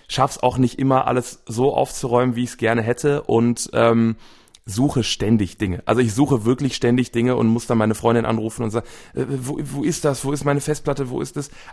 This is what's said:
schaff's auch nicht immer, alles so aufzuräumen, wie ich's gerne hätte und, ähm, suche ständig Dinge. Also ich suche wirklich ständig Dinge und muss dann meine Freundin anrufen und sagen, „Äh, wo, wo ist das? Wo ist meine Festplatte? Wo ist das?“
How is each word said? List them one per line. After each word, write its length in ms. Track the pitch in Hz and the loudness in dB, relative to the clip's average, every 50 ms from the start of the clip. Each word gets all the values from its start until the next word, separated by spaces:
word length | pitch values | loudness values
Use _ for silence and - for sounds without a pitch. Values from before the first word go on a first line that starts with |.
| _ - | _ -6
schaff's 320 | - - 131 143 - - | -2 0 0 0 0 0
auch 180 | - 127 123 131 | -2 0 2 2
nicht 220 | 131 117 - - | 0 0 0 0
immer, 260 | 143 135 131 131 - | 0 2 2 2 2
alles 380 | 123 123 127 123 - - - _ | 0 0 -2 -2 -4 -8 -16 _
so 300 | - 113 113 127 143 - | -6 -2 0 2 2 2
aufzuräumen, 600 | - 131 - - - - 127 117 120 127 127 117 | 2 0 -2 -2 -6 -4 0 2 2 2 2 2
wie 80 | 117 123 | 0 -2
ich's 120 | 117 - - | -4 -4 -2
gerne 240 | 110 110 117 120 | 0 0 2 2
hätte 400 | 110 113 120 - - 147 143 143 | 2 0 -2 0 0 0 0 0
und, 480 | - - - 113 117 120 120 - - - - | 0 2 2 4 4 2 2 0 -4 -4 0
ähm, 420 | 120 117 117 117 117 113 113 113 - - - - - _ _ _ - - | 2 4 4 4 4 4 2 0 -2 -8 -20 -20 -20 _ _ _ -20 -14
suche 380 | - 92 110 131 147 - 135 110 | -8 -2 0 0 0 2 0 -2
ständig 540 | - - - 104 104 117 107 101 90 - - | -2 -2 -2 2 4 4 4 2 0 -4 -4
Dinge. 260 | 107 95 87 - - | -4 -4 -4 -4 -2
Also 140 | - 113 120 | 0 2 2
ich 140 | 127 113 101 | 2 2 2
suche 320 | 113 147 139 143 117 104 | 2 2 2 2 2 2
wirklich 280 | 113 131 127 143 131 - | 2 0 2 0 -4 -2
ständig 380 | - - 120 120 127 123 - | 0 2 2 2 2 0 0
Dinge 240 | - 120 117 123 127 | -2 0 0 2 2
und 120 | 123 123 113 | 2 2 2
muss 200 | 113 117 - - | 2 0 0 0
dann 100 | 127 110 | 0 2
meine 180 | 107 107 110 | 2 2 0
Freundin 280 | - - 117 117 120 110 | 0 2 2 2 2 2
anrufen 400 | - 117 110 107 113 - - 117 | 0 -2 -2 -4 -6 -6 -6 -6
und 60 | 110 | -4
sagen, 160 | 101 117 - - - - - - - | -4 -6 -6 -8 -14 -20 -20 -10 -6
„Äh, 120 | - 131 127 | -6 -6 -4
wo, 320 | 139 131 123 127 151 - | -4 -6 -6 -6 -8 -8
wo 220 | - 135 139 143 - | -8 -8 -6 -4 -2
ist 220 | 147 160 - - | -2 -2 -2 -2
das? 180 | 147 139 - - | -2 -2 -2 -4
Wo 80 | 135 | -6
ist 140 | 147 143 - | -4 -2 -2
meine 160 | 143 143 143 | 0 -2 0
Festplatte? 480 | - - 151 - - 147 139 139 139 123 | 0 -2 -4 -4 -2 -4 -4 -4 -4 -6
Wo 100 | 127 - | -6 -6
ist 160 | - 135 - | -6 -6 -6
das?“ 160 | 147 143 - - - - - | -8 -10 -10 -12 -20 -20 -8